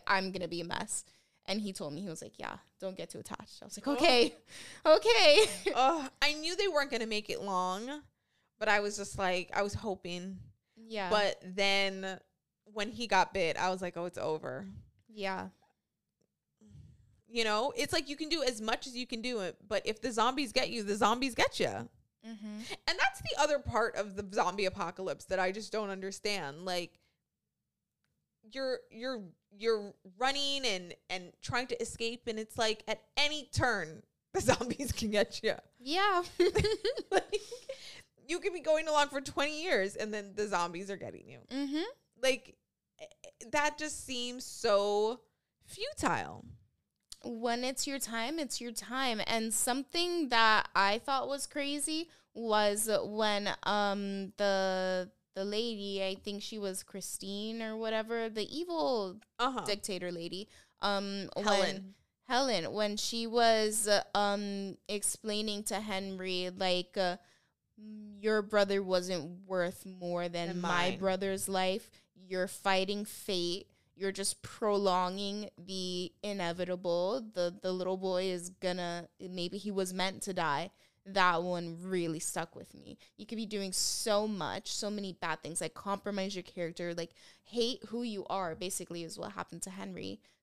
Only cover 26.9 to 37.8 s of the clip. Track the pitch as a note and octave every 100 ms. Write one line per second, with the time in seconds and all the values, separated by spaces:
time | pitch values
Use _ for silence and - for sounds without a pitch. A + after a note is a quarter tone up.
26.9 | _ _ _ _ _ _ _ _ _ _
27.9 | _ _ _ _ _ A3 B3 C4+ B3 -
28.9 | A3 B3 B3 F#3 - _ G3+ A3+ A3 G3+
29.9 | - F#3+ F#3 B3+ C#4 C#4 C#4 B3+ F#3 F3
30.9 | - - F#3 F3+ - - A#3+ B3+ - A3+
31.9 | - A#3 A#3+ - A3 A3 - A3 G#3+ -
32.9 | A3 _ - D4 D4+ C4 - B3+ G#3+ D#3
33.9 | D#3+ - _ _ - A#3 B3 B3 - C4+
34.9 | - A3 G#3 - - G#3+ - - _ B3
35.9 | E4+ G4+ F4+ F4 - F4+ G#4 G#4 G#4+ G4+
36.9 | C#5 - G4 - G#4 - B4 - C5+